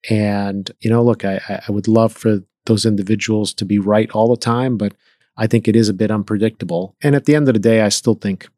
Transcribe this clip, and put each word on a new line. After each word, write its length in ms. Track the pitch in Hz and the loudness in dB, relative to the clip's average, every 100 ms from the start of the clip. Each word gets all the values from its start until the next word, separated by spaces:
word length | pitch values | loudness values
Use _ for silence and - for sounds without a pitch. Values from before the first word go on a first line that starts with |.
| - | -2
And, 600 | 107 104 101 101 98 95 - | 0 0 -2 -4 -6 -10 -6
you 80 | 117 | 0
know, 140 | 117 | 2
look, 220 | 120 110 | 2 2
I, 160 | 98 95 - | -2 -6 -6
I, 140 | 98 - | -10 -6
I 40 | |
would 160 | 104 101 | -4 2
love 240 | 110 113 | 2 2
for 260 | - 113 104 - _ - | 0 -2 -2 -6 _ -2
those 200 | 107 110 | 0 2
individuals 640 | 104 95 107 - 107 101 | -2 -2 -4 -2 -2 -4
to 100 | - | -6
be 160 | 98 101 | -2 -2
right 300 | 98 107 110 | 2 0 0
all 160 | 107 113 | 0 0
the 80 | 120 | 0
time, 420 | 120 117 131 113 | 0 -2 -2 -2
but 160 | 104 - _ _ _ - | -4 -8 _ _ _ -6
I 60 | 113 | 0
think 220 | 117 110 | 0 2
it 80 | 110 | 2
is 120 | 107 | 2
a 60 | |
bit 160 | 98 107 | 0 -2
unpredictable. 840 | 107 101 104 110 - 87 87 95 _ | -2 -2 -2 -2 -4 -6 -6 -6 _
And 140 | 147 | 0
at 120 | 139 139 | 2 2
the 100 | 151 | 2
end 100 | 143 | 2
of 80 | |
the 60 | 110 | 2
day, 220 | 113 113 | 2 2
I 80 | 104 | 2
still 260 | - - 107 | 0 -2 -2
think 320 | 101 92 - | -4 -8 -12